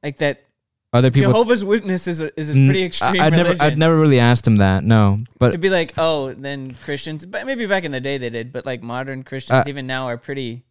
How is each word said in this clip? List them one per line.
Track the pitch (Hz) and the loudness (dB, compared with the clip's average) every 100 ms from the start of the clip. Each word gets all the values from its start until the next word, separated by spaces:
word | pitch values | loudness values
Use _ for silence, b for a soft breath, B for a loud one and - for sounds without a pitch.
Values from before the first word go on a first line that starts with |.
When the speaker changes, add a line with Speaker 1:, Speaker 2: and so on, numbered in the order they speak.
Speaker 1:
Like | 147 139 | -12 -4
that | 147 135 _ _ _ _ _ | -4 -4 _ _ _ _ _
Speaker 2:
Other | 120 127 | 2 4
people | 127 135 | 4 4
Speaker 1:
Jehovah's | 220 233 240 | 4 4 2
Witnesses | 196 220 202 185 180 165 | 2 -2 0 -4 -4 -6
is | |
a, | 156 - | -6 -6
is | 151 | -2
a | 139 | 4
Speaker 2:
N-, | 135 | 4
Speaker 1:
pretty | 143 | 4
extreme | 185 - 127 180 | -2 -2 0 2
Speaker 2:
I, | 156 | 4
I'd | |
never, | 165 | 4
Speaker 1:
religion. | 175 175 151 | 2 2 0
Speaker 2:
I'd | 151 | 2
never | 160 160 | 2 4
really | 156 131 | 4 4
asked | 120 120 - | 4 4 4
him | 107 | 4
that. | 98 95 | 4 2
No, | 80 113 104 101 117 _ | 4 4 4 2 -6 _
but | 123 | 0
Speaker 1:
To | 175 | 2
be | 190 | 0
like, | 190 165 - | 0 -2 -2
"Oh, | 160 151 135 | -2 -2 -6
then | 120 139 139 131 123 | -10 -12 -10 -12 -16
Christians," | - 143 160 156 175 | -10 -10 -8 -12 -10
but | 220 247 | -12 -8
maybe | 262 220 | -6 -2
back | 196 165 | -2 -2
in | |
the | 135 | -6
day | 135 139 | -6 -6
they | 123 | -6
did, | 117 117 | -8 -10
but, | 131 135 | -10 -10
like, | 127 | -10
modern | 117 123 135 135 | -8 -10 -8 -12
Christians | 131 135 - 131 147 | -12 -14 0 0 0
Speaker 2:
Uh, | |
Speaker 1:
even | 139 131 | -6 -8
now | 131 131 | -6 -6
are | 120 | -8
pretty | - 139 123 117 _ | -8 -10 -8 -12 _